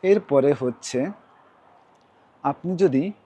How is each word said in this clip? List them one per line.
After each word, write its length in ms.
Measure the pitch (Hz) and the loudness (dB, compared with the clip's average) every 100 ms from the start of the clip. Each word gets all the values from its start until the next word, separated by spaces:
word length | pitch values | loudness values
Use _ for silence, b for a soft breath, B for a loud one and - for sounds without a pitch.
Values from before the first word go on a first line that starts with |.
এরপরে 480 | 185 208 - 143 135 | 2 0 4 2 2
হচ্ছে 480 | 143 127 120 - 127 143 202 _ _ _ _ _ _ _ _ _ _ _ _ | 0 -4 -6 -8 -6 -6 -8 _ _ _ _ _ _ _ _ _ _ _ _
আপনি 280 | 143 139 170 180 | -8 -8 -6 0
যদি 360 | 190 131 170 202 | 2 2 -2 -8